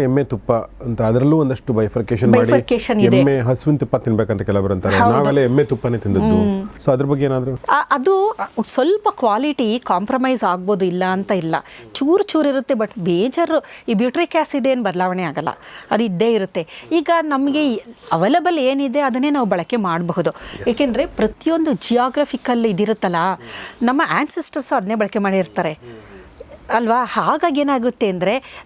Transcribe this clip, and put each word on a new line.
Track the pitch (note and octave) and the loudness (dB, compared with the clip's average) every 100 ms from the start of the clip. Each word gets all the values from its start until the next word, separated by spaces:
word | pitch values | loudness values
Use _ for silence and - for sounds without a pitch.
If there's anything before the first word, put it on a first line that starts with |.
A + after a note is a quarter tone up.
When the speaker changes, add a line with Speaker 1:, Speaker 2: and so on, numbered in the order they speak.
Speaker 1:
ಎಮ್ಮೆ | C3+ C3+ | 2 2
ತುಪ್ಪ | C3 A2 - | 0 -4 -2
ಅಂತ | A#2 - - B2 A2+ | -2 -2 -10 -8 0
ಅದರಲ್ಲೂ | A2 A#2+ C#3+ D#3+ | 2 4 4 4
ಒಂದಷ್ಟು | C#3 B2 - | 2 -2 -2
ಬೈಫರ್ಕೇಶನ್ | A2 G#2 A#2+ A2 A#2 - | 0 0 -2 -2 0 4
ಮಾಡಿ | - A#2 | 4 4
Speaker 2:
ಬೈಫರ್ಕೇಶನ್ | A#2+ - A#3 - G#3+ | 2 2 -2 0 2
ಇದೆ. | A#2+ B2 | 4 6
Speaker 1:
ಎಮ್ಮೆ | C#3 C3+ | 4 2
ಹಸುವಿನ | A#2+ B2+ D3+ D3 | 2 0 2 0
ತುಪ್ಪ | C3+ C3 | 0 0
ತಿನ್ಬೇಕಂತ | B2 A2 G#2+ G2+ | 0 0 0 -2
ಕೆಲವರು | G#2 G2+ F#2+ | 0 0 0
ಅಂತಾರೆ, | F#2 G2 G2 | 0 0 2
Speaker 2:
ಹೌದು. | - B2+ | 4 4
Speaker 1:
ನಾವೆಲ್ಲ | C#3+ C#3 | 2 4
ಎಮ್ಮೆ | B2+ C3+ | 4 2
ತುಪ್ಪನೇ | C#3+ B2 B2 A#2 | 2 -2 -2 -2
ತಿಂದದ್ದು. | G2+ G2 A3 | 0 2 4
Speaker 2:
ಹ್ಮ್. | G#3+ G#3 G3 G3+ - | 2 2 -2 -6 -4
Speaker 1:
So | - | 0
ಅದ್ರ | B2+ | 0
ಬಗ್ಗೆ | C#3 C#3+ | 0 0
ಏನಾದ್ರು? | C#3 C3 B2+ | 0 0 -4
Speaker 2:
ಆ, | B2+ - C#4+ - | -6 0 0 0
ಅದು | C#4 C#4 F#4+ G4+ - - - | 0 2 2 0 -4 -8 -6
ಸ್ವಲ್ಪ | G#3+ - D4 G#4 G#4 | -2 0 2 2 0
ಕ್ವಾಲಿಟಿ | - A#3 G#3 D4 C#4+ A3 A#3+ | 0 0 0 -2 -2 -2 -2
ಕಾಂಪ್ರಮೈಸ್ | - F3+ G#3 C4 C4 C4 | -2 -2 0 -2 0 0
ಆಗ್ಬೋದು, | G3 F3+ F#3 G3+ | 0 -2 -2 0
ಇಲ್ಲ | F#3 F3+ | 0 0
ಅಂತ | F#3 F#3+ G3 | -2 -2 -2
ಇಲ್ಲ, | F#3+ D#3+ D#3+ - - - | -2 -2 -4 -6 -18 -8
ಚೂರ್ | - C#4 F#4+ G4+ | -2 2 2 2
ಚೂರ್ | D#4+ C#4+ | 0 0
ಇರುತ್ತೆ, | C4+ B3 | 0 -2
but | B3+ G#3+ - | -2 -2 -4
ಬೇಜಾರು | F3 F3 B3 E4+ E4 D#4 - - - | 0 0 0 0 0 0 -4 -12 -2
ಈ | |
ಬ್ಯೂಟ್ರಿಕ್ | G#3 B3 D#4 E4+ E4 | 0 0 0 -2 0
ಆಸಿಡ್ | D4 C#4+ C4 | 0 -2 0
ಏನ್ | B3+ | 0
ಬದಲಾವಣೆ | G3+ F3+ F#3 F#3 | -2 -2 -2 -2
ಆಗಲ್ಲ, | E3+ C#3+ C#3+ - - - - | -4 -4 -6 -8 -16 -20 -2
ಅದು | G#3 | 0
ಇದ್ದೇ | A#3 F3 A3 | 0 0 2
ಇರುತ್ತೆ. | A3 F#3+ - - - - | 2 -2 -6 -8 -12 -2
ಈಗ | E4 D#4+ E4 | -2 2 0
ನಮ್ಗೆ | D#4 C#4 C#4+ C#4+ D4 A3 - - - | 0 0 0 0 0 -2 -8 -20 -4
ಅವೈಲಬಲ್ | D#3+ G3 E4+ E4+ E4 | 0 2 2 2 2
ಏನಿದೆ | B3+ C#4 C#4 C#4 | 0 0 0 0
ಅದನ್ನೇ | C#4 A#3+ C#4+ | 0 0 0
ನಾವು | C#4+ A3 | 0 0
ಬಳಕೆ | F#3 E3 A#3 | 0 -2 -2
ಮಾಡಬಹುದು. | F#3+ E3 F3 F3 D#3+ | -2 -2 -2 -2 -2
Speaker 1:
Yes. | - - - - | -4 -14 -4 -2
Speaker 2:
ಏಕೆಂದ್ರೆ | A#3 C#4+ A3+ D#4+ | 0 0 0 -2
ಪ್ರತಿಯೊಂದು | - G#3+ - D#4 E4 D#4 | -2 -2 -2 -2 0 0
ಜಿಯೋಗ್ರಫಿಕಲ್ | G3+ - A#3+ B3+ D4 C#4+ - - A#3+ A3+ | 0 0 2 2 0 -2 -4 -2 0 0
ಇದಿರುತ್ತಲ್ಲ, | F#3 G#3 G#3+ G3 E3+ F3+ F3+ - - - - | 0 0 0 0 0 0 -2 -10 -14 -16 -2
ನಮ್ಮ | A#3+ C4+ D#4 | 0 2 0
ಆನ್ಸೆಸ್ಟರ್ಸ್ | G#3 D4+ F4 - D#4 - | 0 0 -2 -2 -2 -2
ಅದನ್ನೇ | C4+ F#3+ | -2 -2
ಬಳಕೆ | A3 G3+ A3 | -2 -2 0
ಮಾಡಿರ್ತಾರೆ | G3+ F#3+ F3+ - E3 D#3 B2 A2+ G#2 G2 - - - - - | 0 0 0 -2 -4 -6 -14 -20 -20 -20 -18 -18 -18 -20 -4
ಅಲ್ವಾ? | A3+ A3+ A#3+ | -2 2 0
ಹಾಗಾಗಿ | A#3 A3+ E3+ D4+ E4+ C#4 | 0 -2 0 0 0 0
ಏನಾಗುತ್ತೆ | C#4+ C4+ A#3+ - G#3+ | 0 0 -2 0 -2
ಅಂದ್ರೆ | F3+ F#3 B3+ - - | 0 0 -2 -6 -18